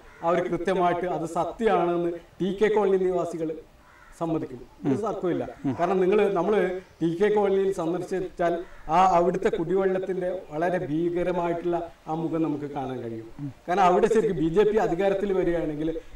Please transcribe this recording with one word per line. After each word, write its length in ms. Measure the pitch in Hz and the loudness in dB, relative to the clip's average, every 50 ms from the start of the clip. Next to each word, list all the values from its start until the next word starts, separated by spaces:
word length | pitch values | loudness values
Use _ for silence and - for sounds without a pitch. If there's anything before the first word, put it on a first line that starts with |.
| - - - - | -12 -16 -12 -4
അവർ 260 | 170 170 175 170 - - | 0 0 2 2 0 0
കൃത്യമായിട്ട് 580 | 170 165 170 196 185 185 180 175 170 175 180 | -2 -2 -2 0 0 2 2 2 2 0 -2
അത് 220 | 180 160 151 165 160 | -2 -4 -4 -4 -4
സത്യമാണെന്ന് 840 | 170 175 160 170 - - 226 208 185 175 175 175 175 175 170 170 170 170 - - - - | -2 -2 -2 -2 -2 -2 0 2 2 2 2 2 0 0 0 -2 -4 -6 -10 -16 -6 -4
ടി 180 | 175 196 185 202 | -2 -2 0 2
കെ 60 | 214 208 | 2 2
കോളനി 280 | 214 214 202 190 190 | 4 4 2 4 2
നിവാസികൾ 540 | 190 185 185 180 170 165 170 175 160 165 156 156 160 - - - - - - - - - - - - | 2 2 2 0 0 -2 -2 -4 -4 -4 -4 -6 -8 -12 -18 -20 -20 -20 -20 -20 -20 -20 -20 -10 -6
സമ്മതിക്കും. 420 | 165 165 160 147 139 - 127 120 - - - - - | -4 -2 -2 -2 -4 -6 -10 -14 -18 -20 -14 -6 -2
ഒരു 80 | 139 131 | 0 0
തർക്കമില്ല. 540 | 202 220 208 208 196 - 175 156 131 - - - - - 139 123 - | 0 0 -2 -4 -2 -2 0 0 -2 -2 -6 -8 -6 -4 -4 -2 0
കാരണം 200 | 175 180 196 185 | 0 0 2 2
നിങ്ങൾ, 320 | 185 185 208 214 202 190 | 4 4 4 4 4 4
നമ്മൾ 480 | 175 170 175 202 214 196 180 185 180 185 - - - - | 2 0 0 2 2 2 2 0 -2 -6 -10 -14 -6 -4
ടി 160 | 160 170 165 175 | -2 -2 0 2
കെ 60 | 208 214 | 2 2
കോളനിയിൽ 440 | 208 208 202 190 196 196 196 190 | 4 4 2 2 2 2 2 0
സന്ദർശിച്ചാൽ 920 | 190 185 165 165 175 175 180 - 190 185 185 175 - - 170 170 170 175 180 - - - - 156 | 0 -2 -2 -2 -2 -4 -4 -4 -4 -4 -6 -6 -4 -2 0 0 0 -2 -4 -10 -16 -12 -4 2
ആ 280 | 156 180 190 190 180 | 4 4 6 6 6
അവിടുത്തെ 400 | 170 175 175 175 185 - 208 226 | 4 4 2 2 0 0 0 0
കുടിവെള്ളത്തിൻ്റെ 840 | 185 165 160 185 190 196 190 185 185 190 196 180 185 180 180 - - - - | -2 -2 0 0 0 2 0 0 -2 -2 -4 -4 -4 -4 -4 -4 -6 -8 -8
വളരെ 280 | 151 156 170 180 180 175 | -4 -2 -2 0 0 -2
ഭീകരമായിട്ടുള്ള 1120 | - 135 151 160 175 170 170 175 175 180 175 180 170 170 170 170 170 175 170 165 170 - - - - 160 | -2 -2 -2 -2 0 0 0 0 0 0 0 0 -2 -2 -2 -2 -2 -2 -2 -2 -4 -8 -12 -14 -10 -6
ആ 60 | 160 | -4
മുഖം 280 | 165 165 147 160 160 | -4 -4 -2 -2 -2
നമുക്ക് 220 | 165 151 147 135 147 | 0 -2 -2 -4 -6
കാണാൻ 360 | 139 143 143 131 127 131 120 | -6 -6 -6 -6 -6 -6 -6
കഴിയും. 500 | 117 113 113 113 110 - - - 143 139 - - - 170 | -8 -8 -8 -10 -12 -14 -12 -12 -12 -12 -12 -10 -6 -2
കാരണം 140 | 180 202 | 2 4
അവിടെ 240 | 185 175 180 208 220 | 4 4 6 4 4
ശരിക്കും 300 | 208 - 220 180 - 180 | 4 4 2 2 2 0
ബി 120 | 151 160 165 | 0 0 2
ജെ 140 | 165 208 | 4 4
പി 140 | 208 214 208 | 4 4 4
അധികാരത്തിൽ 560 | 214 180 160 170 170 196 196 190 190 202 202 | 2 2 0 0 0 2 2 2 0 0 0
വരികയാണെങ്കിൽ 680 | 185 185 175 175 170 165 156 156 147 147 156 160 160 - - - - | 0 0 0 0 0 0 -2 -4 -4 -4 -4 -4 -4 -6 -8 -10 -6